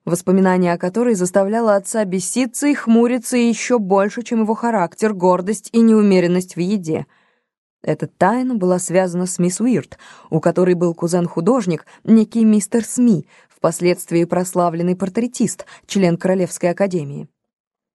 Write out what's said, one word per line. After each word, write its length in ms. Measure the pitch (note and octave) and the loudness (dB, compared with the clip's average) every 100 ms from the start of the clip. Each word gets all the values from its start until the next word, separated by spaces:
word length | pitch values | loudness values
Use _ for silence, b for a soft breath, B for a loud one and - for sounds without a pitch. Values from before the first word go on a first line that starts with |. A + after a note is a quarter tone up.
| - | -6
воспоминание 680 | F3 F#3 F#3+ F#3+ F#3 F3 | -4 2 2 4 2 2
о 40 | E3+ | 0
которой 360 | F3+ G#3+ B3 | -4 -2 0
заставляло 640 | G3+ F3+ G3+ G3 A3+ A3+ G3+ | 0 0 0 0 0 2 0
отца 280 | G3 A3 G3+ | 0 -4 -2
беситься 640 | F#3 F3+ A#3+ B3+ - C#4+ | -4 -4 -2 -4 -2 -2
и 60 | |
хмуриться 640 | C#4+ - A3+ A#3 B3 - B3 | 0 2 4 4 0 -2 0
ещё 440 | A#3 A3 - A#3+ | 0 0 0 0
больше, 440 | F#3+ G3 G3+ B3 | 2 2 0 -4
чем 200 | A3 A#3 | -4 -2
его 120 | G#3+ A3 | -2 -2
характер, 580 | A#3 A3 E3+ - G#3+ | -2 -2 -2 -2 -4
гордость 560 | G3 F3+ F3+ F#3 A3 - | 0 2 2 0 -6 -2
и 80 | A3+ | 2
неумеренность 760 | A3+ A3 G#3 F#3 F3 F3+ F3+ - | 4 6 4 4 2 0 -2 -6
в 40 | |
еде. 460 | F3+ G#3 D#3+ D#3 C#3 _ _ _ _ _ _ _ | -4 -2 -4 -6 -6 _ _ _ _ _ _ _
Эта 240 | - D3+ D3+ | -6 -4 -6
тайна 480 | - F3+ A#3+ B3+ A#3 | 0 0 2 -2 -2
была 240 | F3+ F3+ | 0 0
связана 460 | F3+ F3 F#3 E3+ F3+ | 0 0 0 -2 -4
с 140 | - | -2
мисс 200 | F3 F3+ | -2 0
Уирт, 400 | A#3 G3 - - B B B | 0 -2 -4 -18 B B B
у 100 | D#3+ | 0
которой 340 | E3+ E3+ F3+ | 0 2 2
был 220 | F3 F3 E3 | 2 0 -2
кузен-художник, 920 | E3+ F3 F3 - E3+ C4 F#3 - - b - | -2 -2 -2 -2 0 0 0 -4 -8 b 2
некий 400 | A3+ G#3+ A#3 A3 | 4 4 2 2
мистер 400 | G#3+ - A#3 A3 | 2 0 -4 -4
Сми, 420 | B3 A#3+ F3 - b b | 0 2 2 -2 b b
впоследствии 720 | _ E3 E3+ F3 F3 - E3+ | _ -2 0 0 0 -2 -2
прославленный 720 | E3+ F3+ F#3 F3+ F3 E3 F3 F#3 | 0 -2 -2 0 -2 0 -2 -2
портретист, 720 | F#3+ A#3 G3+ - G#3 - - B - | -4 -4 -6 -2 -4 -4 -16 B -6
член 320 | G3+ F3+ E3+ | 0 2 0
Королевской 520 | F#3 F#3+ F3 - F3+ | 0 -2 -2 -2 -4
академии. 580 | E3+ G3+ F3 C#3 D3 D#3 _ _ _ _ _ _ | -2 -2 -2 -6 -12 -16 _ _ _ _ _ _